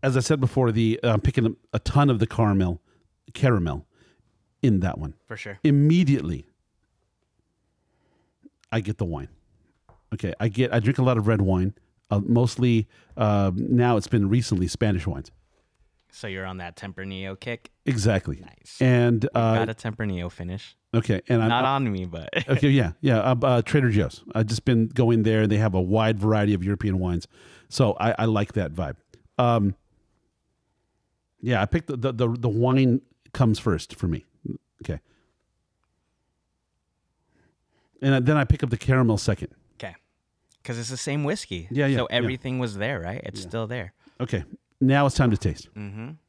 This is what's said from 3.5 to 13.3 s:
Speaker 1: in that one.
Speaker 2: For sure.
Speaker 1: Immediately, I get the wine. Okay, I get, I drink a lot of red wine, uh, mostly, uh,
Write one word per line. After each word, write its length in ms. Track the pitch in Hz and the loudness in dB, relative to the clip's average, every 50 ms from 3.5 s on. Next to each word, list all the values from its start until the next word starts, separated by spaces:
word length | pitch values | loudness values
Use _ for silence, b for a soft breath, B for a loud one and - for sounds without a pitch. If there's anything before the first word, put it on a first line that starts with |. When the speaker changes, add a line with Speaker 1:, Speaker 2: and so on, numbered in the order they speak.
| 123 101 87 80 69 71 - _ b b b b b b b b _ _ _ _ _ _ | 2 2 0 -2 -4 -6 -10 _ b b b b b b b b _ _ _ _ _ _
Speaker 1:
in 180 | - 131 107 95 | 0 2 2 2
that 180 | 90 92 - - | 2 -2 -4 -4
one. 160 | 76 71 - _ _ _ | -8 -10 -12 _ _ _
Speaker 2:
For 80 | 113 | -16
sure. 240 | 107 - 104 101 - _ | -14 -14 -16 -16 -2 _
Speaker 1:
Immediately, 840 | 151 143 143 143 151 165 175 185 135 139 131 71 80 85 67 - _ _ _ _ _ _ _ _ _ _ _ _ _ _ _ _ _ _ _ _ _ _ _ _ _ _ _ _ _ _ _ _ _ _ _ _ _ _ _ _ - _ _ _ _ | 4 4 6 6 6 6 4 4 4 2 0 0 -4 -6 -6 -8 _ _ _ _ _ _ _ _ _ _ _ _ _ _ _ _ _ _ _ _ _ _ _ _ _ _ _ _ _ _ _ _ _ _ _ _ _ _ _ _ -20 _ _ _ _
I 80 | - 117 | -4 -4
get 200 | 104 101 104 _ | -2 -2 -4 _
the 60 | 104 | -4
wine. 240 | 87 82 73 69 - - _ _ _ _ _ _ _ _ _ _ _ - _ _ _ - | -4 -4 -8 -8 -12 -16 _ _ _ _ _ _ _ _ _ _ _ -20 _ _ _ -10
Okay, 200 | 107 - 98 - - | -6 -6 -6 -4 -2
I 80 | 104 117 | -2 -2
get, 220 | 101 113 131 120 - | 0 0 -2 0 0
I 60 | 117 | 0
drink 200 | 107 110 135 - | 0 0 0 2
a 40 | 131 | 2
lot 140 | 127 127 113 | 2 2 2
of 100 | 104 104 | 2 2
red 140 | 113 104 | 2 2
wine, 320 | 98 92 92 92 92 98 101 _ _ _ _ _ _ _ | 2 2 2 2 0 -2 -4 _ _ _ _ _ _ _
uh, 100 | 104 101 101 | -2 -2 0
mostly, 640 | - 117 120 123 120 - - 123 123 120 113 107 b b b b b b - | 2 2 2 2 2 0 0 0 2 2 2 0 b b b b b b -2
uh, 340 | 113 107 | 0 2